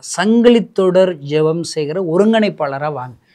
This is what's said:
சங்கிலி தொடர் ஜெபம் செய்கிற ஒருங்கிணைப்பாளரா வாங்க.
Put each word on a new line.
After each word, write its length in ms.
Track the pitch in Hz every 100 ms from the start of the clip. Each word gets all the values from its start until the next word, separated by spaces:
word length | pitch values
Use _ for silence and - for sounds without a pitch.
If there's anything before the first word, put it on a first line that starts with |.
| -
சங்கிலி 520 | - 202 233 240 233 -
தொடர் 400 | - 190 185 185 160
ஜெபம் 380 | 143 151 156 170 160
செய்கிற 360 | 156 147 180 175
ஒருங்கிணைப்பாளரா 840 | 175 214 226 208 156 143 139 151
வாங்க. 240 | 139 127 117 _